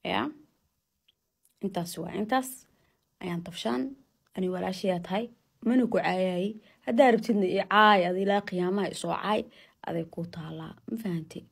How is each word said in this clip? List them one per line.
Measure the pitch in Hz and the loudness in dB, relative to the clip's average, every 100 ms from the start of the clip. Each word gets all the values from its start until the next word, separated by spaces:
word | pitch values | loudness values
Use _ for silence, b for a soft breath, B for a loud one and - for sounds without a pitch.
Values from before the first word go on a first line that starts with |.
| - | -4
Ya. | 101 285 311 - _ _ _ _ _ _ _ _ _ _ _ | -4 -4 -8 -20 _ _ _ _ _ _ _ _ _ _ _
Intaas | 196 185 175 - | -6 -6 -6 -8
waa | 180 | -8
intaas. | 196 214 262 262 - - _ _ _ _ _ | -6 -2 -2 -2 -14 -20 _ _ _ _ _
Ayaan | 185 170 | -8 -6
tafshaan. | 170 - 220 247 269 277 _ _ _ - | -8 -6 -4 -2 -4 -10 _ _ _ -4
Ani | 180 | -4
walaashayaa | 185 185 190 196 175 | -2 -4 -2 -2 -2
tahay. | 175 190 233 - _ _ | -2 -6 -6 -14 _ _
Mana | 226 254 226 | 0 2 4
ku | 185 | 2
caayaayi. | 160 185 185 180 196 220 B B - | 0 0 0 0 -4 -6 B B -2
Haddaa | 233 269 | 6 8
rabtidna | 220 226 208 185 | 6 2 2 2
i | 196 185 | 0 4
caay, | 202 214 202 175 | 8 8 8 4
ad | 185 | 0
ilaa | 196 202 | 2 0
qiyaamaha | 202 180 180 202 185 | 0 -2 0 0 -2
i | - | -4
soo | 170 | -4
caay. | 165 190 214 226 B B _ | -4 -2 -2 -4 B B _
Aday | - 170 165 | -6 -6 -6
kuu | - 170 | -8 -10
taalaa. | 170 160 160 160 - - | -10 -12 -12 -14 -16 -10
Ma | 226 | -6
fahantay? | 208 170 160 - - | -4 -4 -6 -14 -18